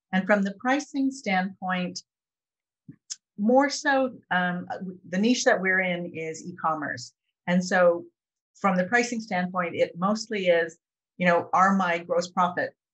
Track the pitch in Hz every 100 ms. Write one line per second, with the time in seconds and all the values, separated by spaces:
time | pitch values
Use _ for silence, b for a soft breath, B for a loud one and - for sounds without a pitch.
0 | - 185 190 208 196 - 247 285 - 277
1 | 269 - 202 185 190 - 185 180 180 180
2 | - _ _ _ _ _ _ _ - -
3 | - - _ - 214 262 277 - 294 269
4 | 254 - - 180 180 180 180 - 190 -
5 | 165 185 226 247 254 196 190 185 185 175
6 | 175 156 160 160 180 - 165 156 139 -
7 | - _ _ _ - 180 180 190 175 170
8 | - _ _ _ _ _ 196 180 180 240
9 | 240 226 - 180 180 180 170 - 170 170
10 | 196 220 - 214 180 170 170 - _ _
11 | _ - 180 170 170 170 190 196 180 170
12 | 170 175 175 190 175 156 - _ _